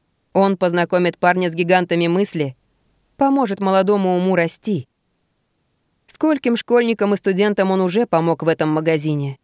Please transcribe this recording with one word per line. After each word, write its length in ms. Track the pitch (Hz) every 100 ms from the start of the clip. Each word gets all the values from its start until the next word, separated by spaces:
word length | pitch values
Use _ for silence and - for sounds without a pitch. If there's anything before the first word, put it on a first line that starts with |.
| _ _ _
Он 240 | 190 196 190
познакомит 600 | 180 175 170 180 175 -
парня 320 | 180 180 180
с 40 |
гигантами 520 | 165 170 180 175 170 170
мысли, 500 | 175 208 170 139 - _ _ _ _ _ -
поможет 420 | 277 277 233 196
молодому 560 | 190 190 190 208 185 180
уму 200 | 180 180
расти. 520 | 165 - - 180 - _ _ _ _ _ _ _ _ _ _ _ -
Скольким 500 | - 311 294 247 233
школьникам 560 | - 240 233 220 202
и 60 | 202
студентам 520 | 202 185 208 202 190
он 120 | 190
уже 240 | 185 190 240
помог 360 | 165 165 160
в 60 | 160
этом 220 | 156 156
магазине. 680 | 156 160 160 151 147 139 139